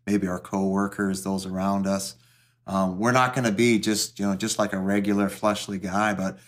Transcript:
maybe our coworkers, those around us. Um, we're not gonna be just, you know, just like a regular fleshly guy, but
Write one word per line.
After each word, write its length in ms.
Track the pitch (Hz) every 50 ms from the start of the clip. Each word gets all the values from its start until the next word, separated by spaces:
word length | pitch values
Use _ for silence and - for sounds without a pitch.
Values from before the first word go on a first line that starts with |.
| -
maybe 220 | 98 101 98 95
our 120 | 90 90 90
coworkers, 840 | - - - 98 98 95 95 98 101 98 - - 101 95 95 92 -
those 220 | 98 98 98 95
around 420 | 95 92 92 95 98 98 98 95
us. 280 | 95 98 95 - - - _ _ _ _ _ _ _ _ _ -
Um, 320 | - 95 95 95 92 90 92
we're 140 | 110 120 123
not 200 | 127 127 123 -
gonna 200 | 135 120 113 101
be 260 | 101 117 120 113 104
just, 400 | 101 110 107 101 - - - -
you 60 | 101
know, 100 | 101 98
just 240 | 92 110 110 - -
like 140 | 104 98 -
a 40 |
regular 520 | 95 95 98 101 104 98 104 101 101 101 95
fleshly 480 | - - - 104 104 104 - - 101
guy, 360 | 92 95 92 92 101 107 107 101
but 240 | 95 95 95 92 - -